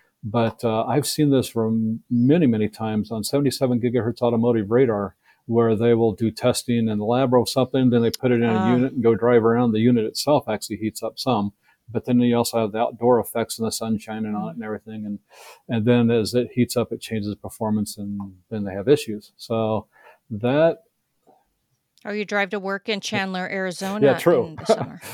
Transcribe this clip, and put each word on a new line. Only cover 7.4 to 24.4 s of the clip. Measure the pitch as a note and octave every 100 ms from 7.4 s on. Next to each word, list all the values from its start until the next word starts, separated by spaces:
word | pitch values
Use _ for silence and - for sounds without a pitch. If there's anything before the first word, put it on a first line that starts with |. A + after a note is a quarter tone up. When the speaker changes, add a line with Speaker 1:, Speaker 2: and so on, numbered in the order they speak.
| A2+
Speaker 1:
something, | C3+ B2+ C3+ B2+
then | A#2
they | A#2
put | - B2+
it | A#2+
in | A#2
a |
Speaker 2:
Ah. | A2 A2
Speaker 1:
unit | B2 C3
and | B2+
go | A#2
drive | A2 A#2+ A#2+ A2+
around. | A#2 B2
The | G#2+
unit | A#2 A#2+ G#2+
itself | - - C#3+ -
actually | G#2+ - G2+
heats | G#2+ -
up | A2 -
some, | C3 A2+ G2+ - _ _ -
but | A2+ -
then | B2
you | A#2+ A#2+
also | A#2+ A#2+
have | G#2+
the | G#2+
outdoor | A#2 A#2 A#2+ A#2+
effects | G#2 A#2 A2 -
and | A2
the |
sun | - A2+ G#2+
shining | A2 G#2+ G#2+ G#2
on | F#2
it |
Speaker 2:
Mm. | -
Speaker 1:
and |
everything. | G#2+ G#2+ - A2 G#2
And, | G2+ _ - - - -
and | A#2 A2
then | A#2+ A#2
as | A#2 G2
it | B2 A#2
heats | - A#2 B2
up, | A2
it | A#2+
changes | - A2 G#2 G2+
performance, | G2 - A2 G#2+ G#2 -
and | G2+ G2+ G2 F#2 _
then | A2
they | G2+
have | F#2+ G2
issues. | D3 - G#2+ - _
So | - A2+ A2 G#2+ - _ - _ _
that | G#2+ A#2+ C#3+ E3 - _ _ _ _ _ _ _ _ _ _ _ _ G#3+
Speaker 2:
Or |
you | G#3 G3+
drive | G#3 G3
to | G#3
work | F#3+ G3 -
in | G3+
Chandler, | - G#3 F#3+ F#3 F#3
Speaker 1:
Yeah, | F#3+
Speaker 2:
Arizona | F#3 E3+ F#3+ G#3 C#3 B2+
Speaker 1:
true. | E3+ D3+